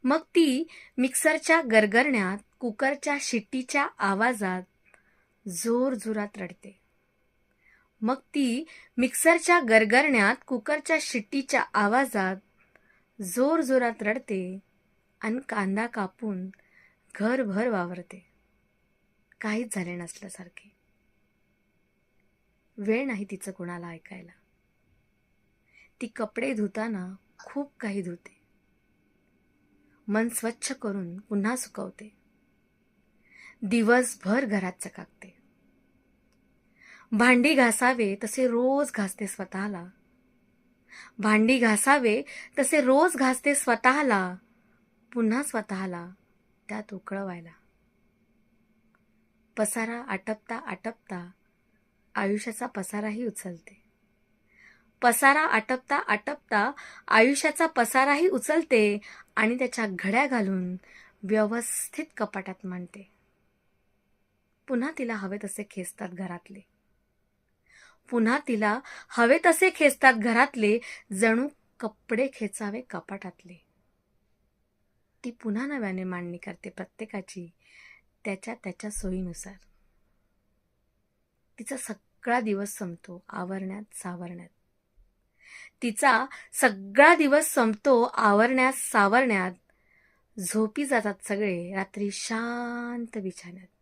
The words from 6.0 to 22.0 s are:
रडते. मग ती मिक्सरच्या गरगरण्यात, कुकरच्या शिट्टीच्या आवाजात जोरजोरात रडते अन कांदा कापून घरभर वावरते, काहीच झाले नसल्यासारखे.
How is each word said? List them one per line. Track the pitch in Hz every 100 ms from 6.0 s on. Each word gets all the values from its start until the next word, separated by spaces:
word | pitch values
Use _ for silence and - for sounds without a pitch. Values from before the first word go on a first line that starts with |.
| 220 214 208 202
रडते. | 180 180 202 196 _ _ _ _ _ _ _ _ _ _ _ _
मग | 220 269
ती | _ 285 262 240 320 - - -
मिक्सरच्या | 247 - 320 339 339 349 247
गरगरण्यात, | 220 214 240 294 247 202 262 -
कुकरच्या | 247 254 302 294 320
शिट्टीच्या | - 247 202 277 262 254 -
आवाजात | 208 202 240 269 208 185 190 _ _ _ _ _ _ _ -
जोरजोरात | 190 233 269 330 262 262 240 220
रडते | 214 240 - 196 180 190 _ _ _ _ _ _
अन | 214 240
कांदा | - 220 190 196 233
कापून | 226 190 _ 220 190 190 - _ _ _ _ _ -
घरभर | 214 262 226 190 240
वावरते, | 208 175 180 175 185 _ _ _ _ _ _ _ _ _ _ _ _
काहीच | 214 214 233 196
झाले | 175 175
नसल्यासारखे. | 170 - 196 - 175 - 208 _ _ _ _ _ _ _ _ _ _ _ _ _